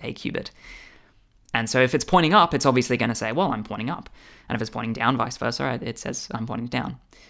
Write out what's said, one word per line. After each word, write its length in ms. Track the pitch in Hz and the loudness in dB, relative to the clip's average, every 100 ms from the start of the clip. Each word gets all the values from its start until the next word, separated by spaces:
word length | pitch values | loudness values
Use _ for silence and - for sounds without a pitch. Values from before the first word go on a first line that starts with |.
a 120 | - | -10
qubit. 380 | - - - - - - - - - _ _ _ _ _ | -8 -6 -6 -8 -14 -20 -20 -20 -20 _ _ _ _ _
And 160 | 120 113 | -2 2
so 120 | 131 | 4
if 120 | 127 | 4
it's 120 | 147 - | 2 4
pointing 280 | 185 160 | 4 6
up, 200 | 208 170 | 6 6
it's 120 | 143 139 | 4 4
obviously 300 | 127 123 123 | 4 2 2
gonna 180 | 117 113 | 0 0
say, 160 | 110 | -2
"Well, 180 | 131 185 | 0 0
I'm 120 | 113 | -2
pointing 260 | 107 104 117 | -6 -6 -6
up." 200 | - - - - - - | -8 -10 -20 -20 -20 -6
And 80 | 120 | -4
if 60 | |
it's 80 | 113 | -4
pointing 240 | 117 113 | -6 -6
down, 240 | 110 117 139 | 0 0 0
vice 200 | 117 - | -2 -2
versa, 400 | 117 - 135 120 | -4 -2 -4 -4
it 180 | 120 113 | -6 -8
says, 280 | - 123 - | -8 -8 -8
"I'm 140 | 113 113 | -8 -6
pointing 220 | 113 120 | -6 -4
down." 300 | 127 - 123 _ - - | -4 -6 -10 _ -20 -20